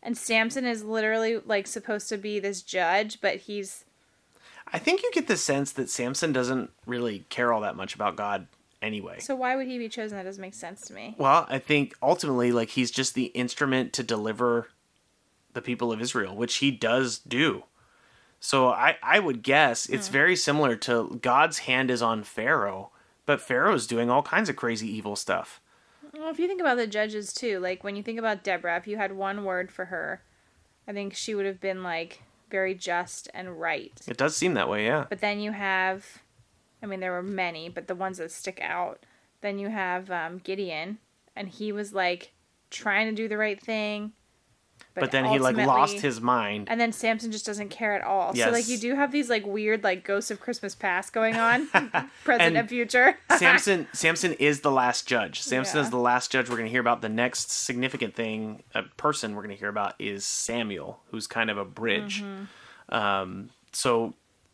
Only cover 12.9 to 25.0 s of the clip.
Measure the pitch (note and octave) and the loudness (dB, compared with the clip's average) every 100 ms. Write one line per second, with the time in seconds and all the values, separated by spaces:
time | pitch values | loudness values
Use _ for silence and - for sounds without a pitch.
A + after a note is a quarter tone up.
12.9 | - C3 C3 B2 B2+ B2 - C#3 B2+ A#2 | 0 -2 -2 -4 -2 -4 0 2 2 0
13.9 | - A#2 A2 A2 G#2 A#2+ A#2 - _ _ | -4 -2 -2 -2 0 2 2 0 _ _
14.9 | _ _ _ _ _ _ A#2+ B2 A#2 A#2+ | _ _ _ _ _ _ -10 -6 -2 -2
15.9 | A2 A#2+ B2 F#2 G2+ A#2+ - C#3 A#2+ A2+ | -2 -2 -2 -2 -4 -2 2 2 2 2
16.9 | B2+ B2+ - - B2 D#3 G2 - _ _ | 2 2 -4 -4 2 2 0 -8 _ _
17.9 | _ _ _ _ - - C3+ B2+ - C#3+ | _ _ _ _ -10 0 4 6 6 4
18.9 | - A2+ F3+ F3 A#2+ B2+ C#3+ C#3+ A#2 - | 4 4 4 4 -2 4 6 6 2 -2
19.9 | C3 G2 C#3 E3+ F3+ - D3+ C#3 A2+ - | -4 0 4 4 4 2 4 2 2 0
20.9 | A#2 G2+ A#2+ B2+ C3+ - - - B2+ C3 | 0 0 -2 2 4 4 2 0 0 2
21.9 | A#2+ A#2 A2 G#2 - A#2 D3+ G2+ F#2+ G2 | 2 2 0 -4 -4 0 2 0 -4 -12
22.9 | _ _ _ - C#3 - B2 F#3 G#3 A2 | _ _ _ -2 0 2 2 4 2 0
23.9 | A#2 A#2+ C3 D3 F3+ G3 - A#2+ A2+ A2 | 0 2 2 2 0 0 -2 -4 -4 -4
24.9 | G#2+ | -6